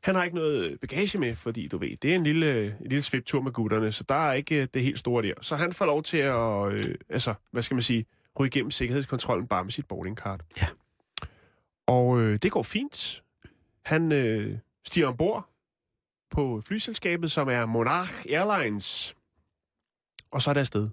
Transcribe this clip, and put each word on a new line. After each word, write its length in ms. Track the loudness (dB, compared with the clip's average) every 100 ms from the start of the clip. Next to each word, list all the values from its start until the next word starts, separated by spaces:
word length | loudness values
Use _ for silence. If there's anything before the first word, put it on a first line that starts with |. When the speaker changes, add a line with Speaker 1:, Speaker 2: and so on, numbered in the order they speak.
Speaker 1:
Han 120 | 2 2
har 80 |
ikke 120 | 0 0
noget 440 | 0 2 -2 -4
bagage 380 | -6 -2 0 0
med, 180 | -2 -2
fordi 320 | -6 -6 -6
du 100 | -4
ved, 200 | -6 -4
det 140 | 0
er 40 | 2
en 80 |
lille, 420 | 2 2 2 2 -2
en 220 | -4 -2
lille 140 | -2
sviptur 400 | 0 -2 0 -2
med 100 | -2
gutterne, 400 | -2 2 2 2
så 120 | -2 -2
der 60 | 2
er 180 | 2
ikke, 280 | 0 0 0
øh, 60 | 0
det 100 | 0
helt 160 | 0 0
store 240 | 0 2
der. 100 | 0 -4
Så 140 | -4 -2
han 180 | -2
får 120 | 0 2
lov 180 | 2
til 140 | 2 0
at, 540 | 2 2 2 2 0
øh, 220 | 0 -2 -6 -4
altså, 240 | -2 -2 -4 _
hvad 100 | -4
skal 120 | 0 0
man 60 |
sige, 220 | 2 0 -2 _ _ 0
ryge 80 | 2
igennem 240 | 2 -2
sikkerhedskontrollen 760 | -2 0 -2 -2 -4 0 -2 0
bare 160 | -2
med 80 | -2
sit 160 | -6 -8
boardingcard. 540 | -8 -8 -8 -8 -8 -10 -4
Speaker 2:
Ja. 60 | -4 -4 _ _ _ -14 -14 _ _ _ _ _ 2
Speaker 1:
Og, 320 | 4 6 6
øh, 160 | 4 4
det 100 | 2
går 120 | 0
fint. 600 | -2 -4 -4 -6 -8 -8 _ _ -20 _ _ _ -2
Han, 260 | 2 4
øh, 460 | 4 2 0 -2 -6 -12 _ -4
stiger 220 | 2 2
ombord 420 | 2 0 0 -8 _ _ _ _ _ _ _ _
på 300 | -2 0 -2 -4
flyselskabet, 680 | -4 -4 -4 -2 -2 0
som 180 | 0 2
er 160 | 2 2
Monarch 600 | 2 2 2 -2 -8 -2
Airlines. 840 | 0 2 2 0 -2 -2 -4 -6 -10 _ _ _ _ _ _ _ _ _ -20 -8
Og 100 | -2
så 80 | 2
er 40 |
det 80 | 2
afsted. 280 | 2 0 -2